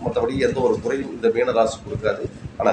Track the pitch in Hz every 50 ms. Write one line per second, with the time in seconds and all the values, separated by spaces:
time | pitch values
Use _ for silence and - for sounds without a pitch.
0 | - 120 120 120 117 117 135 135 127 120 - 135 127 117 107 - - 117 131 135
1 | 131 113 117 117 110 113 110 117 123 127 120 113 113 - - - - - - -
2 | 110 104 101 - - - - - - - - - 113 107